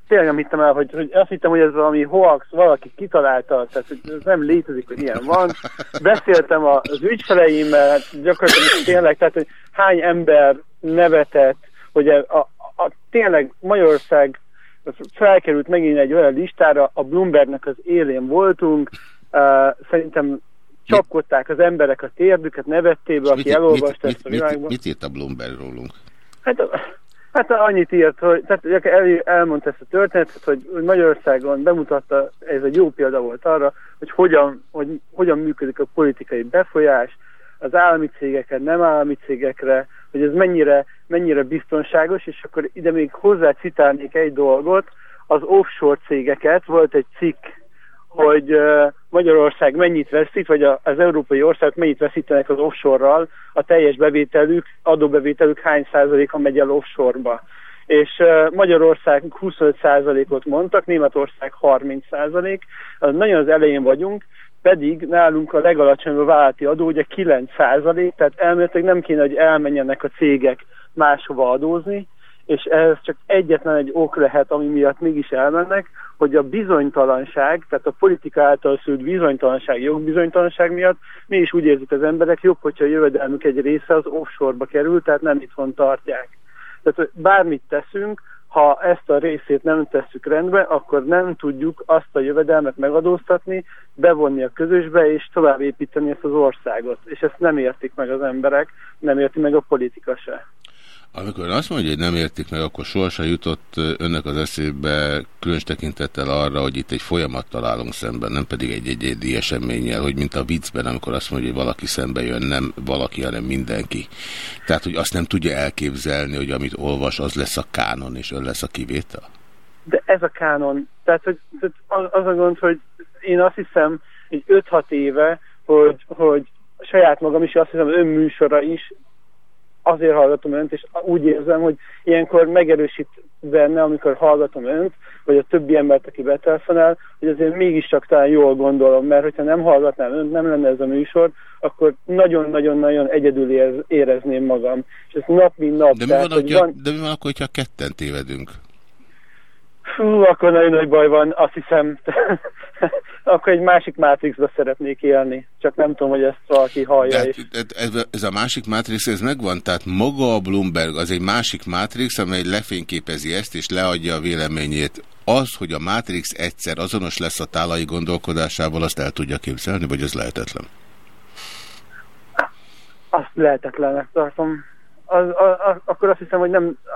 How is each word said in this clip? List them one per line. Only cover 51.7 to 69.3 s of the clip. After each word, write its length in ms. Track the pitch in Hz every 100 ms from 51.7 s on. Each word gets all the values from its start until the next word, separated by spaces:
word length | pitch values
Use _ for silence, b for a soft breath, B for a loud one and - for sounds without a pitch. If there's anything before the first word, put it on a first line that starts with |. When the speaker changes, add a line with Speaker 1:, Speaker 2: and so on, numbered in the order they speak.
| 175
Speaker 1:
mennyit 220 | 165 139
veszítenek 520 | 147 160 - 143 139
az 80 | 143
offshore-ral, 680 | 143 - 143 135 139 156 165 B B
a 100 | -
teljes 320 | - 170 151 135
bevételük, 680 | 151 147 143 156 151 170 - -
adóbevételük 760 | 165 160 147 143 139 143 151 147
hány 280 | 165 147 139
százaléka 460 | 147 143 143 143 151
megy 220 | 143 135
el 120 | 139
offshore-ba. 720 | 143 - - 127 123 123 117 B B B B -
És, 240 | 151 147 -
ö, 300 | 170 160 156
Magyarország 680 | 185 190 165 160 156 165 143 165
huszonöt 500 | - 190 - 151 -
százalékot 640 | 151 143 143 135 135 135 151
mondtak, 400 | 147 180 196 -
Németország 680 | 165 143 147 139 - 135
harminc 520 | - 147 127 139 135 -
százalék. 540 | 147 151 175 190 196 - B B B
Az 160 | 143 156
nagyon 260 | 214 170
az 60 | 143
elején 360 | 156 151 139
vagyunk, 400 | 131 135 190 208 - b b - 180
pedig 320 | 180 143 165 160
nálunk 460 | 170 165 156 151
a 60 | -
legalacsonyabb 600 | 170 156 143 139 156 147
a 60 | 147
vállalati 400 | 151 139 - 143
adó, 200 | 160 165
ugye, 180 | 156
kilenc 460 | 143 - 170 131 131 -
százalék, 560 | 135 143 156 170 180 -
tehát 240 | 147 -
elméletileg 440 | 175 175 175 170
nem 180 | 180 180
kéne, 200 | 165 151
hogy 140 | 143